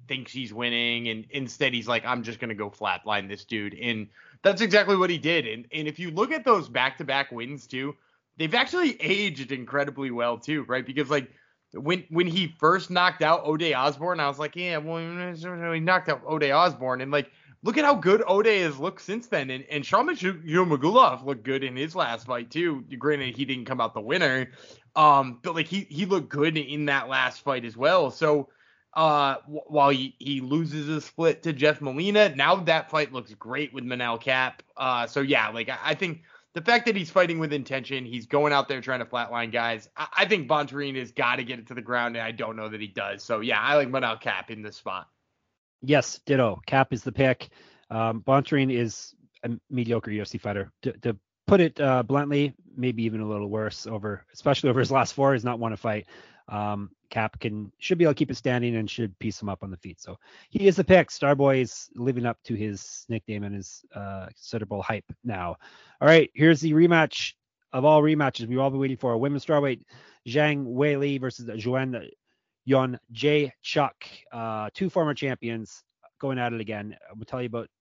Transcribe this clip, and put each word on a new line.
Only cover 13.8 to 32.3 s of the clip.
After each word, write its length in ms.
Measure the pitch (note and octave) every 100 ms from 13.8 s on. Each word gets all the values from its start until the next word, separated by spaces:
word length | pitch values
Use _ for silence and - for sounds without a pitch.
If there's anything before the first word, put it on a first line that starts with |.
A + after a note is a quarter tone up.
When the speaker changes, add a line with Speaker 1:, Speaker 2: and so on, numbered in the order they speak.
| C#3 C3+ E3+ F3
Speaker 1:
I 80 | C#3+
was 120 | C3+
like, 160 | D3+ F3
"Yeah, 220 | F3+ D#3+
well, 200 | D3+ E3 E3 F3 F3+ E3 F3 F3 E3+
he 60 | E3
knocked 300 | E3 F#3 F3
out 140 | C#3 -
O'Day 260 | D#3 D3
Osborne." 500 | C#3+ F3 A#2+ B2+ B2+
And, 100 | C3
like, 200 | D3 C#3 _ _ _
look 140 | G3 B3
at 80 | D4
how 100 | B3+
good 280 | E3 G3 A3
Ode 200 | G3 A3
has 340 | G3+ E3+ C3+
looked 220 | E3+ F#3
since 260 | - A3 A#3
then. 220 | F3 C3
And, 160 | C3 C#3
and 160 | D3 C#3
Sharman 300 | G3 D4 D#4
Sh-, 100 | F#3
Yumagulov 1000 | F3 D#3+ E3+ F3+ C#3+ D3+ A#3 A3 B2+ C3
looked 180 | C3
good 200 | A2+ C3+
in 120 | C3+ B2+
his 200 | D#3 F3+
last 300 | C#3 A#2 A#2+
fight, 260 | B2 A#2+
too. 320 | D3+ F3 C#3 A#2 B2+
Granted, 380 | C#3+ C#3+ C3 B2+
he 100 | C3+
didn't 200 | B2+ A#2+
come 160 | B2+
out 120 | A2+
the 80 | A2+
winner. 500 | G#2+ F3 D#3 C3 B2+ - - - _ -
Um, 440 | D3+ C#3 C3 A#2+
but, 120 | F3+ E3
like, 120 | D#3
he, 140 | F#3+ -
he 160 | C#3+ F#3+
looked 240 | F#3+ B2
good 280 | C#3+ D#3 D#3
in 280 | C3+ D3 D3
that 240 | C#3 B2
last 320 | C3 B2+ -
fight 240 | C#3 B2+ A#2
as 120 | A2
well. 340 | C#3 F#3 C#3
So, 380 | - D#3 D3+ C3+ _ _ _ _
uh, 420 | D#3 D#3+ D3 C#3 C3+
w-, 200 | - D3+ -
while 220 | D3 C#3
he, 260 | C3+ C3 -
he 220 | C3+ C#3
loses 480 | B2+ D3+ D#3+ D3+ D3
a 120 | D#3
split 420 | - - E3 D#3+
to 100 | E3
Jeff 280 | C#3 D3+ D3+
Molina, 520 | C#3+ C3+ F#3+ G#3 G#3